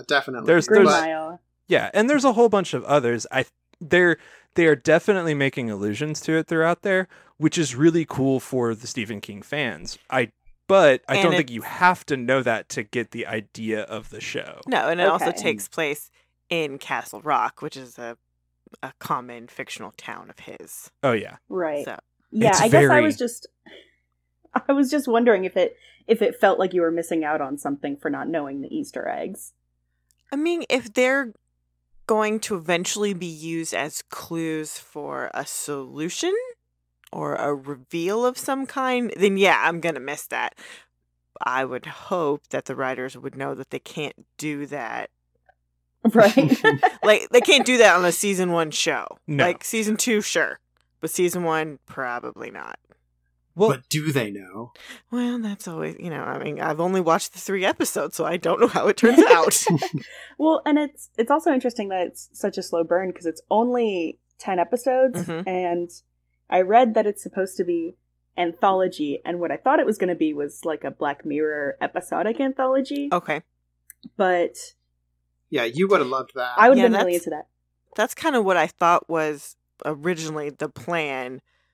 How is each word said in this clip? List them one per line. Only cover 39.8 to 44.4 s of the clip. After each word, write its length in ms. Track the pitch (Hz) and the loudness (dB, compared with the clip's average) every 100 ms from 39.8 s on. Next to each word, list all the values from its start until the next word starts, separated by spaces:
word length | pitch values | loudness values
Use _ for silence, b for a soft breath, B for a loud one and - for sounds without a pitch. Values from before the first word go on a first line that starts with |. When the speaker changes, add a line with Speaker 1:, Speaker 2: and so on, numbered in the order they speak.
Speaker 4:
gonna 180 | 165 139 | -4 -4
miss 260 | 135 147 - | -8 -10 -8
that. 280 | 123 117 B B B B _ _ _ _ - | -6 -6 B B B B _ _ _ _ -8
I 220 | - 127 131 | -4 -2 -4
would 200 | 127 151 | -6 -12
hope 640 | - - 180 151 143 _ | -16 -6 -2 -2 -2 _
that 160 | 139 - | -8 -8
the 100 | 131 | -6
writers 420 | 131 127 127 131 | -6 -6 -8 -10
would 180 | 131 131 | -14 -10
know 180 | 139 135 | -10 -10
that 140 | 135 | -10
they 100 | 135 | -12
can't 460 | - - 143 - _ | -12 -10 -10 -12 _
do 280 | - | -12